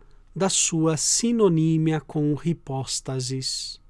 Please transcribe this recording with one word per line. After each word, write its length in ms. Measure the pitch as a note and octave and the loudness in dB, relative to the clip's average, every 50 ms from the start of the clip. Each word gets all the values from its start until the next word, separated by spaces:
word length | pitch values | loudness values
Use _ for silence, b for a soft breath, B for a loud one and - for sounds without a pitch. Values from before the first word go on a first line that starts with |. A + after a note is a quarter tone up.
| b b b b b b b | b b b b b b b
da 140 | D#3+ F#3+ F#3+ | -2 -2 0
sua 460 | - - - - - D#3+ D#3+ D#3+ D#3 D3 | 2 0 0 0 0 2 2 2 2 0
sinonímia 1000 | - - - - - A#3 A#3+ A3+ G#3+ F#3 E3+ D#3+ D#3+ D#3+ D#3+ D#3+ D#3+ D#3+ D#3 D3+ | 0 0 0 2 2 2 2 4 4 4 4 4 4 4 4 2 2 2 0 -2
com 340 | - - - D#3 D3 D3 D3 | -4 -4 -4 -2 0 0 0
o 60 | C#3 - | -2 -2
hipóstasis. 1400 | E3+ E3 - - - C3+ C3+ B2+ - - - - - C3 C3 B2+ B2 C3 C3 C3 - - - - - - - - | -2 -4 -4 -4 -8 -6 -6 -4 -4 -6 -8 -6 -6 -6 -6 -4 -4 -6 -6 -4 -4 -6 -6 -6 -8 -12 -16 -20